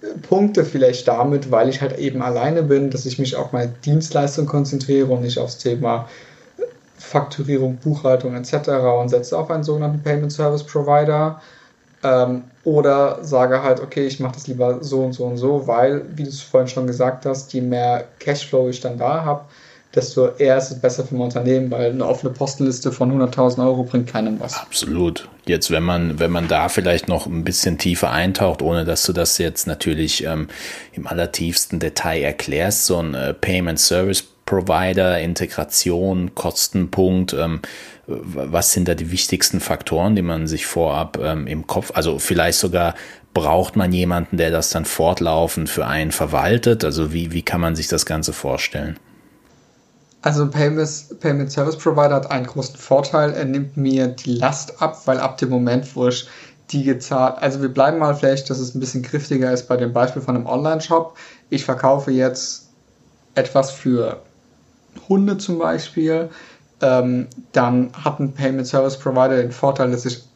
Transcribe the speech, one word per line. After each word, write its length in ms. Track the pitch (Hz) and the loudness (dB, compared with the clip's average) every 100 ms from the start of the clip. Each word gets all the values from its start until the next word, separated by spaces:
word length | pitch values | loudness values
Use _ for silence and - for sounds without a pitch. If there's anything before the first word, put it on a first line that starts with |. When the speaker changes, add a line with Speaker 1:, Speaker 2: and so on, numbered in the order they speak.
Speaker 1:
äh, 180 | - - - | -10 -12 0
punkte 380 | 185 208 208 | 4 4 4
vielleicht 420 | 147 143 127 120 - | 2 4 4 4 0
damit, 440 | 117 131 143 135 | 2 2 2 2
weil 180 | 120 127 | 2 2
ich 120 | 131 | 2
halt 160 | 139 - | -4 -2
eben 240 | 139 131 | -4 -2
alleine 400 | 123 120 127 165 | -2 0 0 2
bin, 280 | 156 139 139 | 4 4 2
dass 160 | 131 139 | -2 -6
ich 120 | 123 | -4
mich 180 | 131 - | -4 -2
auf 160 | 131 | -4
meine 200 | 127 120 120 | -2 -4 -4
Dienstleistung 640 | - 151 160 151 143 143 143 | 2 2 2 0 0 0 -2
konzentriere 640 | 147 143 143 135 139 131 | 0 0 -2 0 2 4
und 100 | 123 | 2
nicht 160 | 123 120 | 0 -2
aufs 200 | 123 - | -4 -4
Thema 500 | 127 120 117 117 120 - - - - - 480 - _ _ | -4 -2 0 -2 -4 -16 -20 -20 -20 -10 -10 -10 _ _
Fakturierung, 800 | - 151 143 - 139 143 131 127 | -4 -2 -2 -6 -2 0 0 -2
Buchhaltung 580 | 156 147 135 127 127 | -2 0 2 2 2
et 120 | 123 123 | -6 -4
cetera 460 | 147 151 139 127 | -4 0 2 2
und 180 | 120 123 | 2 2
setze 280 | 123 123 165 | 0 0 -4
auf 120 | 160 | -2
einen 120 | 160 | -2
sogenannten 400 | 151 151 147 147 | 0 0 0 -2
Payment 300 | 151 147 147 | 0 0 -2
Service 320 | 147 151 147 | 0 0 0
Provider, 760 | - 151 143 147 151 151 156 160 - - - _ _ _ | -2 -2 2 4 4 2 0 -4 -16 -20 -20 _ _ _
ähm, 420 | 139 127 123 123 123 _ | 2 4 4 0 -6 _
oder 560 | - 151 143 139 139 - | 2 4 4 4 2 0
sage 400 | 156 135 127 127 | 0 2 4 2
halt, 180 | 135 127 | 2 0
„Okay, 260 | 135 - 139 | 0 -2 -2
ich 120 | 131 | -2
mach 140 | 131 | -6
das 160 | 127 - | -6 -10
lieber 340 | 123 123 123 | -2 0 0
so 220 | 143 131 | -2 -2
und 80 | 131 | -2
so 120 | 127 | -2
und 120 | 123 120 | -4 -2
so“, 320 | 127 143 117 | 0 0 0
weil, 360 | 117 131 143 - 151 | 2 4 2 -4 -8
wie 80 | |
du 40 | 139 | -8
es 140 | 135 | -8
vorhin 260 | - 131 127 | 0 2 2
schon 200 | 135 127 | -2 -2
gesagt 360 | 123 127 127 | 0 0 0
hast, 280 | 139 131 - | -4 -6 -4
je 80 | 131 | -4
mehr 440 | 123 120 120 120 - _ | -2 0 2 0 -2 _
Cashflow 500 | - 143 - 135 127 | -4 -4 0 2 2
ich 120 | 123 | 0
dann 180 | 127 123 | -6 -2
da 260 | 123 156 | -2 0
hab, 240 | 160 143 - - - - _ | -2 -4 -6 -20 -20 -20 _
desto 340 | - - - 127 - | -2 0 2 2 4
eher 220 | 139 131 | 4 4
ist 140 | 135 | 2
es 60 | 131 | 0
besser 260 | 127 - | -2 0
für 100 | - | -6
mein 100 | 127 | -2
Unternehmen, 460 | 123 123 123 131 127 | -2 -2 2 2 2
weil 200 | 123 120 | 0 0
eine 140 | 131 | 0
offene 260 | 110 127 127 | 0 0 -2
Postenliste 600 | 123 139 - 135 123 135 | -4 -4 0 -2 0 -4
von 180 | 123 127 | 0 0
hunderttausend 540 | 135 127 127 127 123 | 2 0 2 2 4
Euro 200 | 127 127 | 2 2
bringt 240 | 123 127 120 | 0 -2 -2
keinem 300 | 113 110 107 | -2 -2 -4
was. 180 | 120 - | -6 -8
Speaker 2:
Absolut. 720 | - - - 80 87 82 - - - | -6 -6 -2 0 0 -2 -12 -16 -2
Jetzt, 240 | 85 - | -2 0
wenn 140 | 80 | 0
man, 340 | 85 87 85 76 | 2 0 0 0
wenn 120 | 82 | 0
man 180 | 85 82 | 0 2
da 200 | 78 76 | 2 2
vielleicht 400 | - 90 85 - | 0 2 0 0
noch 180 | 85 - | -4 -2
ein 180 | 82 | -4
bisschen 340 | 82 92 - 85 | -2 -2 -2 0
tiefer 320 | 90 85 73 | -2 0 0
eintaucht, 500 | 65 90 95 98 73 | 0 0 2 0 0
ohne 240 | 69 85 | 0 0
dass 200 | 82 80 | 0 -2
du 100 | - | -2
das 240 | 87 85 - | 0 0 0
jetzt 280 | 85 - - | -2 -4 -6
natürlich, 580 | 76 - 78 78 - | -4 -2 -2 -2 -2
ähm, 240 | 76 80 78 - - - - | -4 -4 -6 -10 -14 -14 -14
im 140 | - 71 | -12 -8
allertiefsten 720 | 85 85 - 85 85 - 85 | -4 -4 -2 -2 -2 -2 -2
Detail 420 | 80 73 85 80 | -4 -2 -2 0
erklärst, 640 | 71 73 - 71 90 107 | -2 -4 -4 0 0 0
so 140 | - 90 | 2 0
ein, 160 | 82 | 0
äh, 180 | 65 67 | -4 -4
Payment 460 | 73 - 92 87 80 | -4 0 0 0 0
Service 440 | - 87 95 95 - _ | 2 2 2 0 -4 _
Provider, 760 | - 98 92 85 92 92 92 87 | -2 -2 2 2 2 2 2 2
Integration, 1160 | 82 87 90 - 76 - - 87 95 92 90 | 0 -4 -4 -4 -4 -2 0 0 0 0 -2
Kostenpunkt, 1000 | - 85 - - 101 90 - 92 92 90 | -4 -4 -2 -2 0 0 2 4 4 0
ähm, 300 | 69 82 78 - - - - - | 0 -2 -4 -8 -16 -20 -20 -12
w-, 120 | 65 - | -10 -8
was 380 | 76 67 82 80 | -8 -2 0 2
sind 160 | - 87 | 2 2
da 60 | |
die 160 | 82 82 | 0 -2
wichtigsten 500 | 90 - 90 - 92 | -2 0 0 0 0
Faktoren, 540 | - 78 - 80 92 | -2 -4 0 0 4
die 80 | 107 | 2
man 240 | 87 82 80 | 2 -2 -2
sich 200 | 80 - | -4 -4
vorab, 520 | - 82 73 78 - | 0 0 0 -4 -4
ähm, 240 | 78 80 65 | -4 -4 -4
im 200 | 78 80 | -8 -4
Kopf, 260 | - - | -4 -2
also 240 | - 80 73 | -2 -2 -2
vielleicht 400 | - 87 82 85 | 0 2 2 2
sogar 360 | 98 87 85 - - - _ | 0 2 0 -2 -14 -20 _
braucht 440 | - 76 82 92 - | -2 2 2 2 0
man 160 | 90 | 2
jemanden, 440 | 90 87 87 85 87 | 2 2 0 -2 0
der 140 | 82 | 2
das 180 | 82 78 | 2 0
dann 160 | 85 | -2
fortlaufend 880 | 78 - 82 87 82 80 82 - 80 | -4 0 2 2 2 2 0 -2 -4
für 160 | - 65 | -4 -2
einen 260 | 76 78 | -2 -2
verwaltet? 720 | - 78 73 76 117 120 113 | -2 -2 0 2 2 4 2
Also 300 | 80 73 78 | 2 0 -2
wie, 180 | 82 85 | -2 -4
wie 100 | 85 | -4
kann 200 | - 87 | -2 -2
man 120 | 85 82 | 0 -2
sich 120 | - | -2
das 160 | 80 | -2
Ganze 300 | - 78 76 | -2 -2 -4
vorstellen? 640 | - 69 65 - - 76 82 _ - _ _ _ _ _ _ _ _ _ _ | -4 -4 -2 -4 -6 -8 -10 _ -20 _ _ _ _ _ _ _ _ _ _
Speaker 1:
Also 200 | 151 147 | 0 2
ein 80 | 143 | 0
Payment, 380 | 147 147 156 151 - - - | 2 0 2 -2 -4 -14 -6
Payment 320 | 160 143 139 | -2 0 -2
Service 240 | - 143 160 | -2 -2 0
Provider 400 | 170 147 147 139 | 0 4 4 2
hat 140 | 135 | 0
einen 140 | 139 123 | -4 -4
großen 300 | - 131 - | -6 -8 -10
Vorteil, 560 | - 135 139 156 147 | 2 2 4 2 2
er 120 | - | 0
nimmt 320 | 135 139 139 - | -2 -2 -2 -2
mir 320 | 135 131 127 | 2 2 2
die 260 | 123 - | -2 -4
Last 480 | 120 127 147 - - | 0 0 -2 -8 -4
ab, 200 | 160 - - | -4 -2 -2
weil 120 | 131 | 0
ab 200 | 131 - | 0 -2
dem 120 | 131 | -2
Moment, 440 | 127 123 123 131 | 0 2 0 -2
wo 140 | - 123 | 0 0
ich 180 | 123 - - - _ _ | 0 -6 -18 -20 _ _
die 120 | 143 | -2
gezahlt, 540 | 135 131 - 139 127 131 | 0 0 0 2 2 2
also 240 | 143 135 | -2 -2
wir 60 | 139 | -4
bleiben 300 | 131 135 165 | 4 4 4
mal 160 | 151 | 0
vielleicht, 360 | 147 139 135 - | 2 2 2 -2
dass 80 | 131 | -4
es 160 | 127 | -4
ein 60 | 131 | -6
bisschen 220 | 127 135 | -4 -6
griffiger 500 | 123 151 - 139 127 | -4 -6 -2 0 2
ist 160 | 127 - | 0 0
bei 80 | 123 | 0
dem 160 | 120 | 0
Beispiel 300 | 120 123 131 | 2 0 0
von 120 | 127 | -2
einem 120 | 123 117 | -2 0
Online-Shop. 680 | 127 151 160 156 165 165 - - - _ | -2 0 -2 2 0 0 -12 -20 -20 _
Ich 140 | 135 | -4
verkaufe 460 | 139 127 135 139 139 | -2 0 4 2 2
jetzt 600 | 131 127 127 - - - _ _ _ _ _ _ - | 2 2 0 -8 -10 -14 _ _ _ _ _ _ -2
etwas 340 | 123 139 135 | 0 2 0
für 520 | - 127 123 110 - - _ _ _ _ _ _ - - | -2 0 0 0 -4 -16 _ _ _ _ _ _ -20 0
Hunde 300 | 196 202 196 | 2 2 0
zum 200 | - 170 | -4 -2
Beispiel, 720 | 165 160 - - 156 160 165 - - - _ _ | -2 -2 -4 -2 0 0 -2 -10 -20 -20 _ _
ähm, 480 | 139 127 127 123 123 - - | 2 4 4 0 -2 -10 -4
dann 380 | - 123 123 123 | 0 2 2 0
hat 260 | - 151 147 | -2 -6 -2
ein 140 | 139 | -4
Payment 340 | 135 139 135 127 | -2 -2 -2 0
Service 300 | 139 135 135 | 2 0 0
Provider 400 | - 127 131 131 | -2 2 4 4
den 160 | 120 | 0
Vorteil, 400 | - 139 135 127 | 0 0 2 0
dass 140 | 123 123 | 0 -4
ich 180 | 120 - | -8 -12